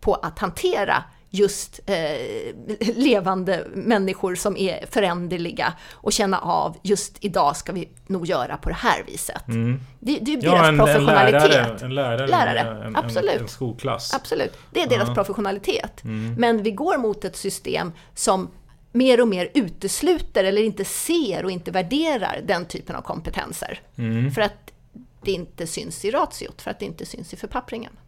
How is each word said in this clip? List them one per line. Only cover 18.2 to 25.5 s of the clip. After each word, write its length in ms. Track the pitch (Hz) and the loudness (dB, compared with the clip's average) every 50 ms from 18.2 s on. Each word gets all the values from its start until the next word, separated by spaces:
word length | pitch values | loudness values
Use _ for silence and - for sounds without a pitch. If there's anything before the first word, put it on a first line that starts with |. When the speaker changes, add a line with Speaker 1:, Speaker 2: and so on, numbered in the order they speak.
| - - 196 190 185 175 - - - - - - - _ _ | 2 2 2 2 2 -4 -10 -18 -20 -20 -20 -20 -20 _ _
Speaker 1:
mer 280 | 233 254 262 247 233 | 4 6 6 8 8
och 80 | 247 226 | 6 4
mer 220 | 196 180 175 - - | 4 0 -2 0 0
utesluter 880 | 285 233 170 - - - 196 - - - 311 370 311 - - - 233 190 | 0 0 0 -4 -6 -4 -4 -4 0 2 2 2 2 0 -2 0 2 2
eller 180 | 190 196 208 220 | 2 4 2 2
inte 220 | 226 214 - 196 | 2 0 -4 -6
ser 600 | - - - - - 330 349 311 220 196 - - | -6 -4 -6 -2 0 0 0 2 0 -2 -4 -4
och 60 | 185 | -4
inte 200 | 185 180 170 - | -6 -6 -6 -4
värderar 680 | 170 185 175 170 240 285 320 330 294 247 185 - - - - | -2 -2 -2 0 0 0 2 2 0 0 0 -2 -4 -4 -2
den 200 | 175 202 170 175 | 0 0 -2 -2
typen 320 | 170 - 170 - - - | -4 -10 -12 -10 -8 -10
av 60 | - - | -10 -6
kompetenser. 760 | - - - 165 160 - - - - - - - - - - - - _ | -6 -8 -8 -6 -8 -6 -6 -6 -6 -6 -10 -8 -8 -10 -12 -14 -18 _
Speaker 2:
Mm. 340 | - 120 113 113 113 120 139 | -6 -4 -2 0 0 0 0
Speaker 1:
För 100 | - - 214 | 2 0 0
att 300 | 208 214 - _ - - _ _ _ _ - - - _ _ - | 0 -2 -6 _ -20 -20 _ _ _ _ -20 -20 -20 _ _ -4
det 100 | - 190 | -4 -4
inte 340 | 170 175 165 | -4 -4 -10